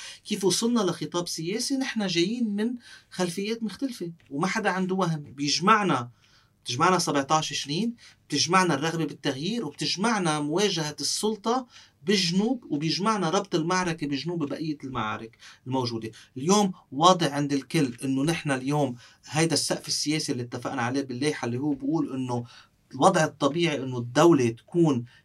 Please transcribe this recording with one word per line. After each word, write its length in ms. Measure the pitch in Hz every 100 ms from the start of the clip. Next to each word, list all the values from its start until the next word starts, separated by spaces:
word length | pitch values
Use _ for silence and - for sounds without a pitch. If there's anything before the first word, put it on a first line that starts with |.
| - - -
كيف 180 | 208
وصلنا 360 | 196 185 233 240
لخطاب 480 | 185 170 160 175 175
سياسي؟ 500 | - 160 226 247 269
نحن 300 | 262 226 196
جايين 480 | 170 180 240 226 202
من 180 | 226 254 - - _
خلفيات 540 | - 180 170 208 226
مختلفة، 480 | 220 180 269 240 170 170 -
وما 160 | 139 190
حدا 220 | 220 202
عنده 260 | 185 180 190
وهم. 280 | 175 156
بيجمعنا، 840 | 127 123 143 147 190 220 190 131 123 - _ _ _ _
بتجمعنا 360 | - 120 175 185
سبعتاش 500 | 170 143 135 156 151
تشرين، 460 | 143 139 165 233 233 - - -
بتجمعنا 460 | 143 151 185 180
الرغبة 320 | 131 165 165 147
بالتغيير، 600 | - 151 135 175 233 156
وبتجمعنا 760 | - 160 170 226 214 170 151
مواجهة 560 | 147 170 208 165 151 147
السلطة 680 | 139 - 214 208 233 254 254 - - _
بالجنوب، 600 | 147 208 170 190 220 262 -
وبيجمعنا 600 | 143 160 151 220 208 165
ربط 260 | 196 202 190
المعركة 520 | 160 180 180 160 143
بالجنوب 360 | 139 156 170
ببقية 340 | 135 139 160 147
المعارك 540 | 131 123 107 110 113 - - - 127
الموجودة. 440 | 131 120 113 113 - - 127
اليوم 360 | 156 208 196 - -
واضح 400 | 135 170 180 147
عند 200 | 143 143
الكل 440 | 139 135 165 135 117
إنه 200 | 131 135
نحن 280 | 151 165 147
اليوم 440 | 131 131 147 131 120 - _ -
هيدا 280 | 143 165
السقف 340 | 147 - 156 -
السياسي 440 | - 147 156 151
اللي 120 | 123
اتفقنا 380 | 120 131 123 135
عليه 200 | 120 139
باللائحة، 440 | 135 123 147 - 120
اللي 120 | 123
هو 160 | 147
بيقول 400 | 135 135 160 127
إنه 300 | 131 127 120 120 - - _ _
الوضع 300 | 131 180 180
الطبيعي 600 | 156 - 143 165 165 135
إنه 140 | 131 123
الدولة 520 | 120 - 170 151 117
تكون 560 | 117 - 175 165 123 120 -